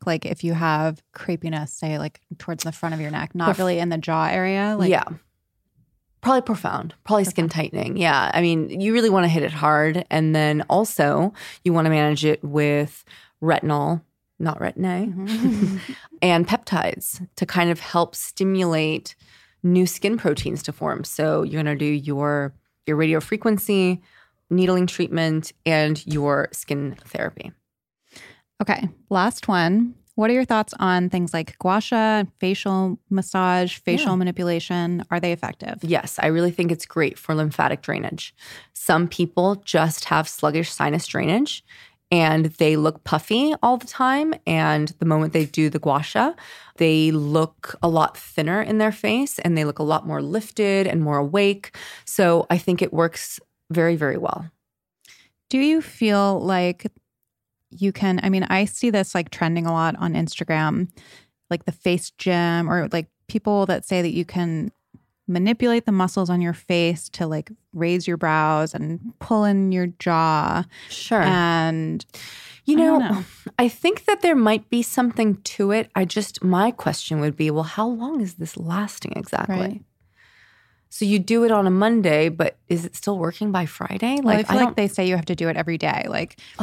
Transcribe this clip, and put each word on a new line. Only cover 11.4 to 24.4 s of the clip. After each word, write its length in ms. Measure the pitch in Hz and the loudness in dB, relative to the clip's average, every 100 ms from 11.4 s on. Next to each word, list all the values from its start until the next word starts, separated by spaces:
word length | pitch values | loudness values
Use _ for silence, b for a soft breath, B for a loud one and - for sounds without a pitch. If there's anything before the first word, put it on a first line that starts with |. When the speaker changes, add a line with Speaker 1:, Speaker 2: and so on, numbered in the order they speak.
| B B | B B
Speaker 2:
you 80 | 180 | 0
wanna 200 | 165 160 | 2 4
manage 340 | 156 151 147 151 | 4 2 2 0
it 180 | 156 | 0
with 600 | 147 147 147 147 151 - - B B _ | -2 0 2 0 -2 -8 -20 B B _
retinol, 580 | 160 151 151 147 147 165 - _ _ _ | 0 2 2 0 0 -2 -6 _ _ _
not 200 | 160 151 | -6 -4
Retin-A, 460 | - - 185 180 214 | -6 -4 -4 -2 -4
Speaker 1:
Mm-hmm. 720 | 180 196 220 254 208 196 190 B 262 | -6 -6 -2 0 0 0 -2 B -16
Speaker 2:
<laughs> 200 | B 320 | B -2
and 240 | 180 170 175 | 2 2 2
peptides 800 | 220 - 170 85 - - - 185 - | -2 -2 -2 -2 -4 -10 -10 -12 -6
to 100 | 180 | -4
kind 240 | 180 175 | 0 0
of 100 | 165 | 0
help 360 | - 175 170 - | -2 0 0 -4
stimulate 1000 | - - 190 190 175 160 156 156 - - b b b b | -14 -2 0 2 2 0 0 -2 -8 -18 b b b b
new 240 | 180 180 180 | 2 4 4
skin 320 | - 202 226 | 0 -2 0
proteins 460 | 175 147 - 139 | -2 -2 -4 -6
to 100 | - | -8
form. 300 | - 160 - | -8 -6 -6
So 400 | 160 - 156 156 | -8 -4 -2 0
you're 180 | 151 151 | -2 -4
gonna 120 | 151 143 | -4 -2
do 100 | 147 | -2
your, 680 | 147 143 139 147 147 139 - _ _ - | -2 -4 -2 -2 -2 -4 -8 _ _ -4
your 100 | 151 | 0
radio 220 | 160 160 | 2 0
frequency, 840 | - 220 226 208 - 202 180 180 b b b b | -2 -4 0 -2 0 0 2 0 b b b b